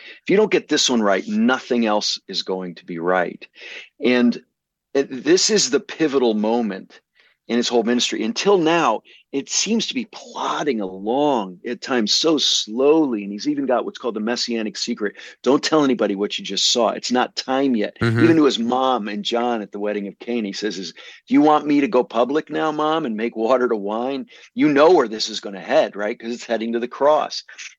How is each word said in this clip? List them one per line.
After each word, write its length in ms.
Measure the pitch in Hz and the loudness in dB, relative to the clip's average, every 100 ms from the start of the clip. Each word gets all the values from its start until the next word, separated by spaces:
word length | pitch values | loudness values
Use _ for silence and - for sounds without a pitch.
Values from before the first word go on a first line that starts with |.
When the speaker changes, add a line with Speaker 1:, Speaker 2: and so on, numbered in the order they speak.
| - - | -20 -12
Speaker 1:
if 60 | - | 0
you 80 | 190 | 2
don't 140 | 208 | 4
get 160 | 170 - | 0 0
this 220 | 147 - | 0 2
one 120 | 120 | 2
right, 260 | 104 95 - | 2 0 0
nothing 580 | 104 117 127 - 123 113 | 0 2 2 0 0 2
else 340 | 104 - - - | 0 -2 -8 -8
is 160 | 90 | -8
going 320 | 95 92 90 82 | -6 -6 -6 -12
to 100 | - | -12
be 140 | 85 | -6
right. 460 | 87 92 87 - - - - - - - | 0 0 0 -6 -20 -20 -18 -18 -20 -4
And 380 | 127 123 123 - _ _ _ _ _ | 0 4 2 0 _ _ _ _ _
it, 140 | 139 139 131 | -4 -2 -4
this 260 | 139 185 - | 2 2 4
is 200 | 214 - | 0 0
the 80 | 135 | -2
pivotal 540 | - - 156 135 123 107 | -4 -2 0 2 2 2
moment 640 | 107 120 110 95 - - _ _ _ _ - | 0 0 -2 -6 -12 -20 _ _ _ _ -4
in 80 | 117 | -2
his 140 | 120 | 2
whole 140 | 120 | 2
ministry. 400 | 107 123 - - | 2 0 0 -2
Until 340 | 110 - 196 202 | -4 -2 2 4
now, 440 | 156 170 139 107 _ - _ | 4 2 2 0 _ -20 _
it 180 | 139 135 | -8 -4
seems 380 | - 190 226 - | -4 -2 -2 -2
to 60 | |
be 100 | 135 - | -6 -8
plodding 720 | - - - - 151 151 113 | -12 -16 -8 -6 -4 -2 -2
along 800 | 95 95 104 131 147 127 95 90 117 | -4 -6 -2 0 2 0 -2 -8 -10
at 140 | 123 | -8
times 320 | - 123 104 | -4 -2 0
so 240 | - 156 151 | 0 2 2
slowly. 840 | - - - 113 139 160 143 110 | 2 -2 -2 0 4 4 2 -2
And 80 | 101 | -6
he's 160 | 104 143 | -6 -4
even 180 | 143 131 | -2 0
got 200 | 120 101 | 0 -2
what's 120 | - | -6
called 180 | 123 107 | -8 -4
the 40 | |
messianic 540 | 107 120 - 117 104 - | -4 -4 -4 -4 -6 -8
secret. 400 | - 117 104 - - - | -8 -4 -6 -8 -20 -6
"Don't 200 | 123 143 | 2 2
tell 200 | - 156 139 | 2 2 2
anybody 280 | 120 104 98 | 2 0 0
what 220 | 101 - | -4 -4
you 60 | |
just 280 | 95 98 - | -8 -4 0
saw. 180 | 123 107 | 2 0
It's 220 | - - | 0 -2
not 260 | 123 120 - | -2 -2 -6
time 380 | - 131 139 117 | -4 0 2 0
yet." 220 | 101 - | -2 -2
Speaker 2:
Mm-hmm. 200 | 117 113 | 0 4
Speaker 1:
Even 120 | 165 160 | 4 6
to 60 | 143 | 4
his 140 | 110 | 2
mom 480 | 117 127 131 123 104 | -2 0 2 0 -2
and 160 | 104 | -6
John 380 | 98 117 120 117 | -2 -2 0 -2
at 100 | 98 | -6
the 80 | 104 | -6
wedding 280 | 104 104 101 | -4 -4 -6
of 120 | - | -10
Cana, 280 | - 120 104 | -6 -4 -4
he 60 | |
says, 240 | 98 107 92 | -4 -6 -6
is, 140 | 85 - - - - | -10 -14 -20 -16 2
"Do 60 | |
you 80 | 135 | 4
want 240 | 151 151 147 | 6 4 4
me 120 | 143 | 2
to 80 | 139 | 4
go 160 | 123 | 2
public 460 | - 113 123 151 - | 0 0 0 0 -4
now, 220 | 156 156 | -4 -4
Mom, 320 | 151 151 160 143 | -2 0 0 -2
and 100 | 107 | -4
make 200 | 117 110 | -6 -2
water 320 | 113 127 123 | 2 2 2
to 80 | 110 | -2
wine? 480 | 101 110 127 139 120 - - | -4 -4 -4 -6 -10 -18 -12
You 140 | 120 151 | 0 2
know 220 | 139 160 | 6 6
where 160 | 175 117 | 6 2
this 220 | 110 107 | -2 -8
is 100 | 107 | -8
gonna 220 | 107 98 | -10 -12
head, 340 | 90 147 113 98 | 0 2 2 -2
right? 220 | 104 120 | -6 -6
'Cause 120 | 117 | -8
it's 120 | 120 - | -10 -4
heading 280 | 113 113 | -4 -2
to 60 | 117 | -4
the 80 | 120 | -6
cross." 560 | - 139 151 - - - - - | 0 2 2 0 -8 -14 -18 -18